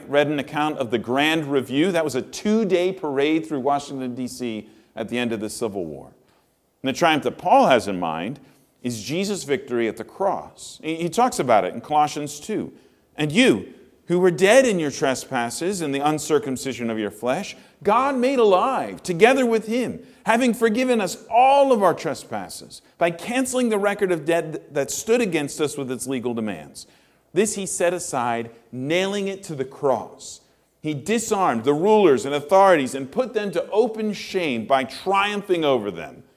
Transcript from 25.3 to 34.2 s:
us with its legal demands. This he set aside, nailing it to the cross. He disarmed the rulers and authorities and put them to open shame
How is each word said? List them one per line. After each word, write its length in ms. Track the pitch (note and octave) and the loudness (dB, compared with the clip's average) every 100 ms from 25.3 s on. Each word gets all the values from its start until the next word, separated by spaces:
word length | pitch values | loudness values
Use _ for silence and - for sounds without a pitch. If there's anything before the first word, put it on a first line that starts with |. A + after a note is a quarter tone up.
| D#3+ C#3 - | -2 -4 -2
us 160 | D3 D3+ | -4 -4
with 140 | B2+ | -8
its 160 | B2 B2+ | -8 -6
legal 280 | C3 C3 | -4 -4
demands. 520 | A#2 G#2+ E2 C#2+ - - _ _ _ _ | -4 -6 -8 -14 -20 -20 _ _ _ _
This 240 | E3+ G#3+ G3+ | -2 -2 -2
he 100 | F#3+ | -8
set 260 | - F3 | -2 -2
aside, 600 | F3 F3 C3 A#2+ A#2 A#2 - - | -2 -6 -4 -2 -2 -6 -14 -16
nailing 560 | B2+ C3+ F3 F#3+ G#3 G3 | -10 -2 0 0 -2 -6
it 160 | F#3+ | -8
to 120 | - C#3+ | -10 -8
the 80 | |
cross. 800 | C3 - C#3+ A#2 F2+ - - - _ _ _ _ | -8 -2 0 0 -4 -16 -20 -20 _ _ _ _
He 120 | D#3 | -8
disarmed 720 | C#3+ F3+ A3+ A3+ G3+ F3 A#2 | -6 -2 -2 0 0 2 2
the 80 | B2 | 0
rulers 540 | D3 G3 G#3+ F3+ B2+ C#3 | 2 4 6 6 4 2
and 80 | |
authorities 600 | C#3+ - F#3+ G3 E3 B2+ | -4 4 6 8 6 2
and 160 | C3+ C3 | -4 -6
put 220 | G#3 B3+ | -4 -2
them 180 | G#3+ G3+ | -2 -2
to 160 | E3+ - | -4 0
open 420 | G3+ A#3+ A3 G#3+ | 2 2 0 -6
shame 540 | G3 | -6